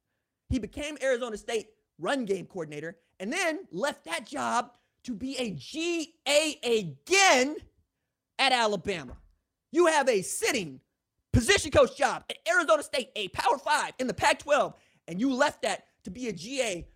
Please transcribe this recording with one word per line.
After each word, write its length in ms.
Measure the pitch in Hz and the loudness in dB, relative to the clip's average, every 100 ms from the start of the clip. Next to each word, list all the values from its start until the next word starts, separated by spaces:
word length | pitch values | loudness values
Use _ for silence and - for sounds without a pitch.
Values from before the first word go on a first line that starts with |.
| _ _ _ _ - | _ _ _ _ -6
He 100 | 247 | -4
became 380 | 208 - 294 302 | -4 -8 -10 -4
Arizona 340 | 262 240 247 208 | -2 -2 -4 -8
State 340 | - 233 - _ _ - | -4 -4 -6 _ _ -8
run 260 | 180 277 | -4 -2
game 220 | 202 190 160 | -2 -4 -4
coordinator 520 | 185 156 147 165 - _ - | -10 -10 -10 -12 -14 _ -12
and 140 | 190 | -6
then 340 | 359 349 - - | -2 -2 -4 -8
left 340 | 175 285 - 320 | -4 -4 -6 -8
that 200 | 330 214 | -8 -8
job 460 | 269 240 233 240 _ _ _ | -6 -2 -2 -4 _ _ _
to 100 | - | -12
be 240 | 208 262 269 | -8 -8 -6
a 140 | 233 | -6
G 640 | 156 - 320 339 339 294 _ 262 | -6 -10 -6 -2 -4 -6 _ 2
A 300 | 294 311 262 | 2 2 -2
again 960 | 240 226 170 131 - 381 381 269 269 427 - _ _ _ _ _ _ - | 0 0 0 -10 2 6 8 6 4 -2 -14 _ _ _ _ _ _ 0
at 140 | 269 | 2
Alabama. 640 | 247 220 202 202 175 123 - _ _ _ _ _ | 4 2 0 -4 -6 -8 -18 _ _ _ _ _
You 140 | 311 339 | 4 4
have 200 | 311 269 | 4 2
a 140 | 202 | 2
sitting 580 | - - 415 269 160 131 _ _ _ _ - | 0 -2 0 0 -2 -10 _ _ _ _ 0
position 380 | 254 233 403 311 | 2 4 2 4
coach 260 | 294 247 - | 4 4 4
job 260 | 254 165 - | -2 -2 -10
at 80 | - - | -8 0
Arizona 320 | 359 339 302 | 2 4 2
State, 280 | - 285 220 214 | 2 -6 -6 -8
a 100 | 190 | -8
Power 280 | - 415 277 | -2 0 0
Five 340 | 302 294 175 - | 0 0 0 -4
in 80 | 254 | -6
the 60 | |
Pac-twelve, 600 | - 294 311 294 285 180 - _ _ - | 0 2 2 2 2 2 -4 _ _ -10
and 100 | 175 | -2
you 140 | 269 | 0
left 300 | 254 285 - | 2 2 0
that 240 | 226 185 _ _ 202 | -4 -4 _ _ -16
to 60 | |
be 180 | 208 247 | -8 -6
a 40 | |
G 280 | 170 202 269 | -6 -8 -4
A 260 | 233 170 - | -4 -4 -10